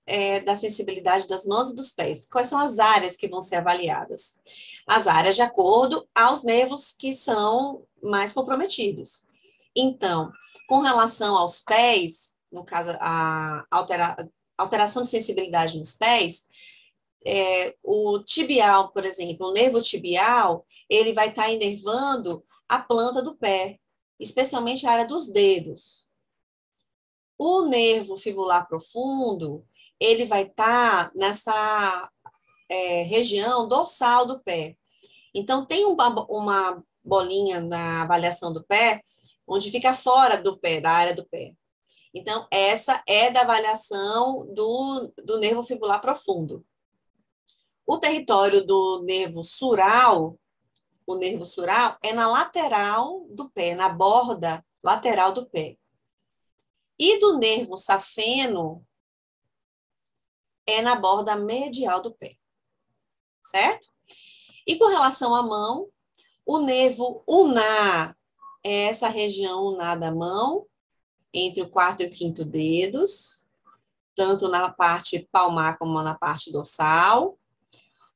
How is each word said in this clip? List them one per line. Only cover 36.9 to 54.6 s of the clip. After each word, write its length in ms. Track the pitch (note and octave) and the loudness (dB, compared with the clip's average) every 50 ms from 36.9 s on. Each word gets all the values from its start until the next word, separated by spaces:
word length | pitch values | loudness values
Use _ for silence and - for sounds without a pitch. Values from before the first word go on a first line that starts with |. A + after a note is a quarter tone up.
| _ _ - | _ _ -4
bolinha 580 | - G3 F#3+ F#3 F3+ F#3+ G3 G3+ G3 F3+ F3 | 0 0 2 2 0 -2 -2 -2 -2 -2 -4
na 420 | E3+ E3+ E3+ E3+ E3+ E3 E3 E3 E3 | -4 -6 -6 -4 -4 -4 -4 -4 0
avaliação 500 | E3 E3+ E3+ E3 F3 F3 - F3 E3+ D#3+ | 0 0 0 0 0 -2 -4 -6 -8 -8
do 100 | D#3+ - | -8 -4
pé, 380 | - G3+ G#3+ A3+ A#3 A3 G#3+ - _ - _ - - _ _ _ | 0 2 4 4 2 2 -2 -6 _ -20 _ -20 -20 _ _ _
onde 240 | - F#3+ G3 G3+ G3+ | -6 -4 -4 -2 -4
fica 220 | G#3+ A#3+ B3+ C4 C4 | -2 0 0 0 0
fora 440 | B3+ - B3+ B3+ C4 C4 B3 G3 | 0 2 4 6 6 6 6 4
do 200 | G3 F3 G3 F#3+ | 2 0 -2 -4
pé, 240 | - - E3+ D#3+ D#3 | -2 -2 -2 -2 0
da 100 | D3+ E3 | 2 2
área 220 | E3 F3 F3 F3 E3+ | 2 4 2 2 -2
do 120 | F3 - | -6 -10
pé. 280 | - - - - - - _ _ _ _ _ _ _ _ _ _ _ - | -12 -12 -14 -14 -14 -18 _ _ _ _ _ _ _ _ _ _ _ -16
Então, 340 | F#3 - - G#3+ A#3 - - | -10 -6 -6 -6 -6 -4 -2
essa 500 | - G3 G3 G3 - A3 - - B3+ - - | 0 2 2 2 2 0 0 -2 -2 -2 0
é 240 | - G3+ G#3 A#3 B3+ | 2 4 4 4 4
da 100 | A#3+ B3+ | 4 4
avaliação 1040 | B3 A#3 A3+ A3+ A3+ A3 G#3+ A3 - - G#3 G3 G3 G#3 A3 A#3 B3 C4 C4 - - - G3 | 4 4 2 2 2 0 -2 -4 -6 -6 -6 -4 -2 -2 0 0 0 0 -2 -4 -8 -8 -6
do, 600 | G#3+ G#3+ A3 A#3+ C4 C4+ C4+ C4+ C4 A#3+ - - - - | -4 -2 -2 -2 -2 -4 -4 -6 -6 -8 -10 -14 -14 -8
do 160 | - A3 A3 | -6 -4 -2
nervo 240 | G#3 G#3+ A#3 A#3 A#3+ | 0 0 0 -2 -4
fibular 380 | - B3+ G#3+ A3 G3+ G3+ G#3 | -6 -6 -4 -2 -2 -2 0
profundo. 640 | - C4 C#4+ - - - F#3 E3+ D#3+ D3 - - - _ _ _ _ _ _ _ _ _ _ _ _ _ _ _ _ _ - _ _ _ _ _ _ | -2 -2 -4 -4 -4 -6 -4 -4 -6 -8 -10 -14 -18 _ _ _ _ _ _ _ _ _ _ _ _ _ _ _ _ _ -20 _ _ _ _ _ _
O 100 | - D#4 | -4 -2
território 680 | E4 - D4+ D#4 D4+ C4 - A3 G3 G3 G3+ G3 G3 F#3+ | 0 0 0 -2 -2 0 2 4 4 4 4 4 4 4
do 360 | F3 G3 F#3+ F#3 F#3 F#3 F3+ F3 | 4 2 2 2 0 -2 -4 -4
nervo 400 | F#3 F#3 F#3 F#3+ E3+ E3 E3 E3 | -4 -4 -2 -4 -6 -8 -10 -10
sural, 920 | - - - C4 B3+ A#3 G3+ F#3+ G3+ A3 B3 B3+ A#3 G3 E3+ D#3 E3 - - _ _ _ _ _ _ _ _ _ _ _ _ _ | -8 -6 -4 -2 0 2 2 4 4 4 6 6 6 4 4 0 -2 -6 -12 _ _ _ _ _ _ _ _ _ _ _ _ _
o 100 | - F#3 | -8 -6
nervo 300 | F#3 F#3 F#3 - E3 F3 | -4 -4 -4 -4 -6 -8
sural 520 | - - F#3 F3 F3+ G3+ A#3 B3 A3 - - | -10 -8 -6 -2 0 0 2 2 0 -2 -4
é 100 | - G#3+ | -6 -4
na 180 | A3 A#3 A3+ A3+ | -2 0 0 2
lateral 960 | A#3 C#4 F4 - - - A3 A3 A3+ G#3 G3+ G3+ G#3+ A3+ B3+ D4+ F#4 F#4+ E4+ - | 2 0 0 -2 -2 -2 -2 0 0 0 0 0 0 -2 -2 -4 -6 -12 -14 -16
do 200 | G#3 G#3 - - | -16 -16 -16 -10
pé, 260 | - G3+ F3 F3 F3 | -6 -4 -4 -2 0
na 140 | F3+ F#3+ F#3 | 0 0 0
borda 760 | E3+ E3+ F#3 G3 A3 B3 B3 A#3+ G#3 E3 E3 E3 D#3+ E3 | 2 2 4 4 6 4 4 2 -2 -4 -4 -4 -4 -6